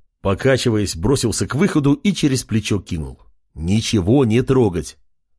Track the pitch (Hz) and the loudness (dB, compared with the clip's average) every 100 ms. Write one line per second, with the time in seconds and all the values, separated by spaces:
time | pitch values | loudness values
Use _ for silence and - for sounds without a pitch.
0 | _ _ 98 95 131 127 123 107 98 80 | _ _ -4 0 2 2 2 0 -2 -2
1 | 101 135 117 - 98 127 196 156 143 147 | 0 0 0 -2 -4 0 0 2 2 2
2 | 202 165 151 135 - 110 - 101 - 85 | 0 0 0 0 -2 -4 -2 -4 -4 -8
3 | 69 62 _ _ _ - 82 107 - 113 | -8 -14 _ _ _ -8 -2 0 0 0
4 | 87 135 123 113 131 131 110 85 - - | 2 2 4 2 2 2 2 0 -8 -14
5 | _ _ _ | _ _ _